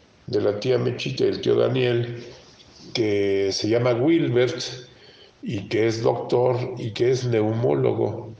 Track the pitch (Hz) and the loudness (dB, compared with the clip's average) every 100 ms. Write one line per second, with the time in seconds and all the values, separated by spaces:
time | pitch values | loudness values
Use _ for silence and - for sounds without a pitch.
0 | _ _ - 104 104 104 127 120 123 117 | _ _ -6 -2 0 0 0 0 0 -4
1 | 139 127 110 - 120 117 120 127 123 120 | -4 -2 0 0 0 2 2 2 2 0
2 | 120 120 - - - - - - - - | -2 -8 -14 -18 -20 -20 -20 -20 -8 -2
3 | 107 101 101 98 98 95 107 117 123 117 | 0 2 2 0 0 -2 0 2 2 2
4 | 147 165 135 120 123 - - - - - | 2 2 2 2 2 0 -8 -12 -18 -20
5 | - - - _ 233 101 - 107 113 110 | -20 -20 -20 _ -8 -6 -2 2 2 2
6 | 127 123 - 123 127 123 123 123 117 107 | 0 0 0 2 2 0 -4 -6 -6 0
7 | 120 123 123 113 107 113 127 143 123 110 | 0 2 2 2 2 0 0 2 0 0
8 | 57 - - | -2 -4 -12